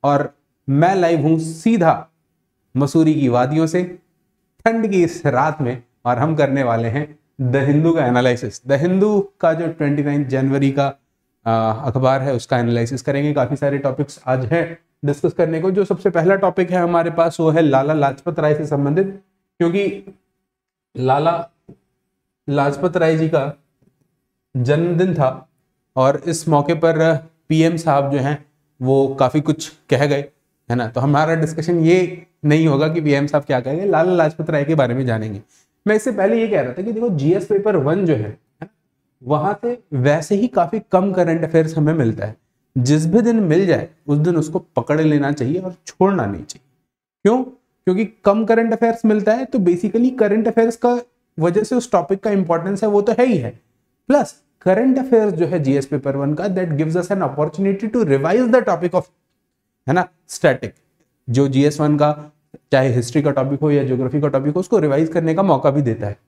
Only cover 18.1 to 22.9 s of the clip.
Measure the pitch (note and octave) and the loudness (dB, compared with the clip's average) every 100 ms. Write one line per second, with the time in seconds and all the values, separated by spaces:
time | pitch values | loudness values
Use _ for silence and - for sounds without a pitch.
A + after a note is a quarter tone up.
18.1 | C#3 - D#3 D3+ D3+ D3+ C#3+ C#3+ D#3 G3 | -2 -8 -2 0 0 0 -2 0 0 -2
19.1 | G3 _ _ _ _ E3+ F#3 G3+ - - | -4 _ _ _ _ -2 0 -2 -6 -16
20.1 | - _ _ _ _ _ _ _ - B2+ | -20 _ _ _ _ _ _ _ -6 0
21.1 | - D3+ E3+ - _ _ - _ _ _ | 2 0 -2 -6 _ _ -20 _ _ _
22.1 | _ _ _ - C#3+ C#3 C#3+ F3+ | _ _ _ -4 -2 0 -2 -4